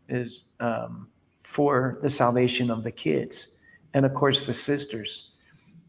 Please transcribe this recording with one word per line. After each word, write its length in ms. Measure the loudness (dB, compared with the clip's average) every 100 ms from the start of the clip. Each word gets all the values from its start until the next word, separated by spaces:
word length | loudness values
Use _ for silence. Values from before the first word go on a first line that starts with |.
| -6
is, 360 | -6 -6 -10 _ -4
um, 480 | -2 -2 -6 -12 -16 _ _ _
for 560 | -6 2 4 4 2 0
the 100 | -2
salvation 600 | 2 4 6 4 2 -2
of 140 | -2
the 80 | -6
kids 560 | -4 0 0 -2 -8 -16 _ _ -20 _
and, 140 | 2 2
of 80 |
course, 320 | 4 2 2 0
the 80 |
sisters. 800 | -2 -2 -2 -4 -8 -10 -12 -18 _ _ -20 _ -20